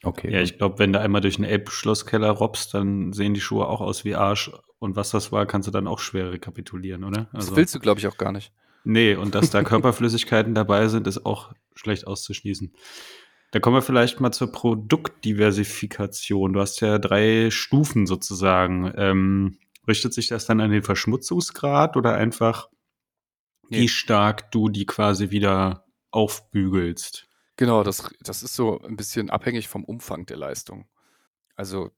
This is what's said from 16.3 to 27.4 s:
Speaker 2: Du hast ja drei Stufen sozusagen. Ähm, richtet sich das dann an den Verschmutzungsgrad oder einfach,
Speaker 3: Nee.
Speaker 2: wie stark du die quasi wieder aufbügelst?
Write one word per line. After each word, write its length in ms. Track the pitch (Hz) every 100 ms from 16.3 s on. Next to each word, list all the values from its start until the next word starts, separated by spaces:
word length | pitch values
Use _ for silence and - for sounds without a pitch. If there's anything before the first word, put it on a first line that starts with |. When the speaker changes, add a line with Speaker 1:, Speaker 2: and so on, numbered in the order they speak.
| 101 95
Speaker 2:
Du 80 | 98
hast 180 | 101 -
ja 160 | 110 104
drei 520 | 101 101 110 113 113
Stufen 540 | - - 139 147 117
sozusagen. 880 | 95 95 - 92 95 92 92 92 90
Ähm, 640 | - 98 95 95 98 98 - _ _ -
richtet 260 | - 123
sich 140 | 123 -
das 180 | 113
dann 160 | - 110
an 100 | 107
den 120 | 104
Verschmutzungsgrad 1120 | 104 95 - 127 - 175 - - 143 143 160 131
oder 180 | 117
einfach, 540 | 107 113 - 113 110 - _ _ _ _ _ _ _ _ _ -
Speaker 3:
Nee. 120 | 113
Speaker 2:
wie 60 | 120
stark 600 | - - 107 104 104 -
du 180 | 113 107
die 160 | 104
quasi 440 | 98 - 104 95 101
wieder 560 | 101 101 95 95 92 _ _ _
aufbügelst? 1160 | 110 107 - - 104 95 95 85 87 - - - _